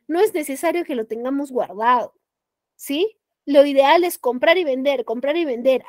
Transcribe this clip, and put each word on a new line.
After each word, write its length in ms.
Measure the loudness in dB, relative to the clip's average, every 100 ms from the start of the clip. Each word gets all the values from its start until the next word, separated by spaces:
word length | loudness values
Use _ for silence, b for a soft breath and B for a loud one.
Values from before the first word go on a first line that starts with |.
| -6
No 120 | 0
es 140 | 0
necesario 500 | 0 -6 -4 -2 -2
que 120 | -4 -6
lo 100 | -6
tengamos 460 | -6 -4 -4 -4
guardado, 640 | -4 -4 -2 2 2 0 _ _ _ _ _ _ _
¿sí? 420 | -8 -4 -4 -6 _ _ 2
Lo 200 | 4 6
ideal 380 | 4 4 4
es 140 | 2 -2
comprar 400 | -4 0 2 2
y 60 |
vender, 420 | 0 -2 -2 -2 -4
comprar 320 | -6 -2 -2
y 80 | -2
vender. 380 | -2 0 0